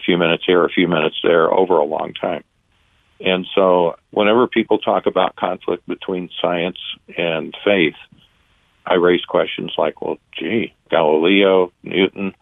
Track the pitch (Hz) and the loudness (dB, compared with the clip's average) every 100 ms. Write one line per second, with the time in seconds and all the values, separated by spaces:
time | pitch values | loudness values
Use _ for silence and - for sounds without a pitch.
0 | - 87 82 85 - 87 78 92 87 85 | 0 0 2 0 2 2 2 0 0 0
1 | 78 - - 85 82 95 92 82 76 78 | -2 0 2 2 4 2 2 2 0 -2
2 | 80 80 98 78 - _ _ _ _ _ | -6 -8 -6 -6 -12 _ _ _ _ _
3 | _ - 95 92 90 98 92 90 85 - | _ -6 -2 -2 -2 2 4 4 2 -2
4 | _ 104 104 117 120 117 - 107 110 95 | _ 0 2 2 2 0 0 0 0 -2
5 | 98 92 92 - 92 90 - 87 - 87 | 0 0 -2 -2 -6 -4 -6 -6 -6 -10
6 | - 92 87 - 87 87 90 - - - | -6 -6 -8 -6 -4 -2 -4 -6 -14 -16
7 | - - 85 80 78 - 101 98 76 - | -12 -6 -4 -4 -8 -4 0 2 0 -2
8 | - _ _ _ _ _ _ _ - 90 | -16 _ _ _ _ _ _ _ -2 2
9 | 87 90 - 87 85 - 78 - 78 - | 4 2 0 -2 -2 -6 -8 -4 -4 -4
10 | 82 76 _ - 82 110 82 _ _ 80 | -8 -10 _ -12 -6 -4 -6 _ _ 0
11 | 78 78 87 98 98 95 90 _ 82 87 | 2 2 4 4 4 4 0 _ -6 0
12 | 95 - 98 - | 0 -2 -10 -10